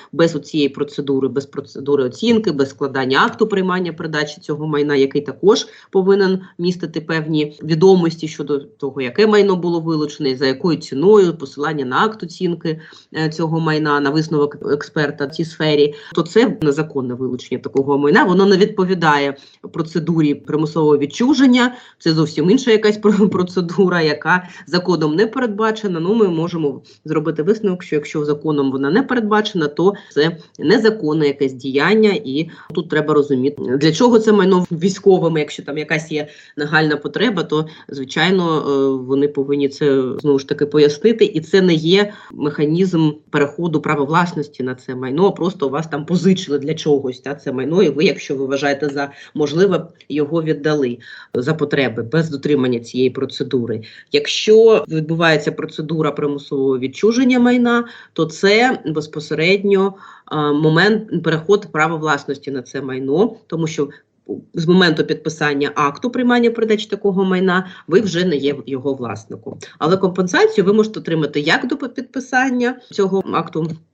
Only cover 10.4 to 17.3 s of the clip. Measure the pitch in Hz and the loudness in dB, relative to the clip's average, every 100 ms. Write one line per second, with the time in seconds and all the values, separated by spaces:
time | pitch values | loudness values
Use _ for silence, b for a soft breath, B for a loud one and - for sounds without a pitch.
10.4 | 135 131 180 151 - 131 180 214 180 - | -2 0 -2 -2 -4 0 4 6 4 0
11.4 | 131 - 151 156 127 131 220 214 170 - | -10 -6 -4 -4 -2 0 0 -2 -12 -6
12.4 | 180 165 165 156 B B B 156 156 160 | -6 -4 -6 -8 B B B -4 -4 -2
13.4 | 165 160 160 151 151 143 143 156 156 151 | -4 -2 0 0 0 0 0 0 0 0
14.4 | 147 - - 143 - 160 147 151 143 - | -2 -2 -4 -4 -4 -4 -4 -4 -8 -6
15.4 | 165 - 156 147 147 B B - 160 220 | -8 -4 0 2 2 B B -4 0 2
16.4 | 240 - 156 139 156 139 123 123 131 | 2 2 0 0 -2 -6 -6 -6 -6